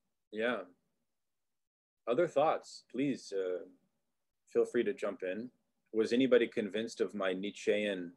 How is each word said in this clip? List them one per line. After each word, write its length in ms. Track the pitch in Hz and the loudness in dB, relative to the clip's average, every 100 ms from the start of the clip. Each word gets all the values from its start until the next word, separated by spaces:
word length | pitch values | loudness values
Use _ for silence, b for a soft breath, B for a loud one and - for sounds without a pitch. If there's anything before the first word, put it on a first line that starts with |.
| _ _ _ | _ _ _
yeah. 280 | - 117 117 - _ _ _ _ _ _ _ _ _ _ _ _ _ - | -2 -2 -2 -6 _ _ _ _ _ _ _ _ _ _ _ _ _ -2
Other 200 | 127 170 | 2 2
thoughts, 560 | 139 156 117 - - _ | 4 2 2 -4 -18 _
please, 420 | 117 143 123 - 98 | -4 -2 -2 -4 -4
uh, 280 | 92 90 - - _ _ _ _ _ _ _ | -2 -4 -6 -18 _ _ _ _ _ _ _
feel 120 | 117 | 0
free 200 | 113 120 | 2 2
to 100 | 107 | 0
jump 280 | 98 104 92 | -2 -4 -4
in. 280 | 92 101 123 - _ _ _ | -6 -6 -8 -14 _ _ _
Was 200 | 110 104 | -2 2
anybody 340 | 120 131 120 113 | 4 6 6 4
convinced 540 | - 104 101 113 - | 0 -4 -4 -6 -2
of 140 | 101 | -4
my 180 | 104 95 | 0 -2
Nietzschean, 800 | 92 101 - - 104 104 95 85 | -2 -6 -4 0 0 0 -4 -6